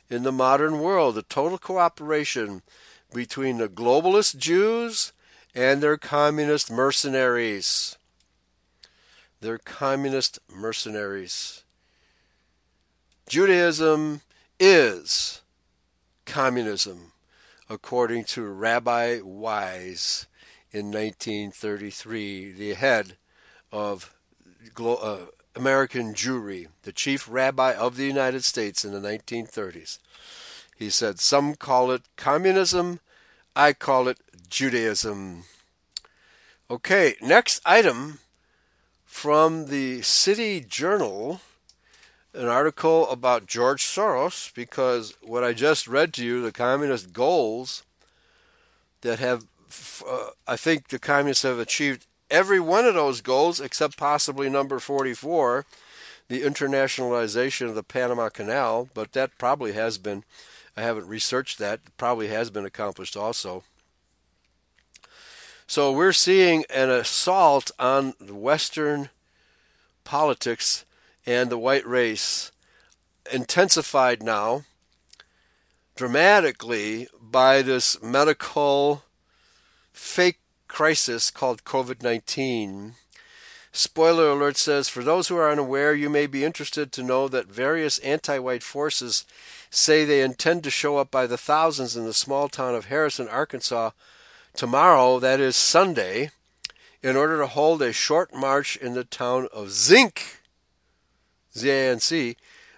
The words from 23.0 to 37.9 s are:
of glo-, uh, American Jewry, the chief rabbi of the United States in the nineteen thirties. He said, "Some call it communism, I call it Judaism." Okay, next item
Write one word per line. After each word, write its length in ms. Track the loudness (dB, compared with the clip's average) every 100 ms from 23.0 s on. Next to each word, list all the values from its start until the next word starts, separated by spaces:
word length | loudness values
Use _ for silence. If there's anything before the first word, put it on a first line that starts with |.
| -2 -12 _ _ _ _ _
of 420 | -8 -6 -8 -12 _ _ _ _ _ -20
glo-, 220 | -6 -2 -2
uh, 300 | -4 -8 -12 -20 _ -4
American 580 | 2 2 0 -4 -6
Jewry, 540 | -6 -6 -6 -8 -12 -16 _
the 100 | -14
chief 360 | -6 -4 -4 -4
rabbi 440 | 0 0 2 0
of 220 | 0 -2 -2
the 100 | -2
United 380 | 0 -2 -2
States 400 | -4 -2 -4 -6
in 80 | -6
the 80 | -8
nineteen 460 | -8 -10 -8 -10 -8
thirties. 540 | -10 -10 -12 -16 -18 _ -20 -20 -20 -20 -20 -20 -12
He 140 | -4
said, 300 | -2 -2 -2
"Some 360 | 2 2 2 -4
call 360 | 0 2 2
it 120 | 0 -6 -6
communism, 840 | -2 2 2 2 2 0 -2 -6 _ _ _ _ _ 2
I 180 | 4
call 340 | 4 0 2 2
it 120 | -4 _ -20 -10
Judaism." 920 | -4 -2 0 0 -2 -4 -6 -10 -14 -20 _ _ _ _ -20 -20 _ _ _ _ _ -12
Okay, 460 | -8 0 4 4 2
next 400 | 4 4 4 0 4
item 540 | 6 6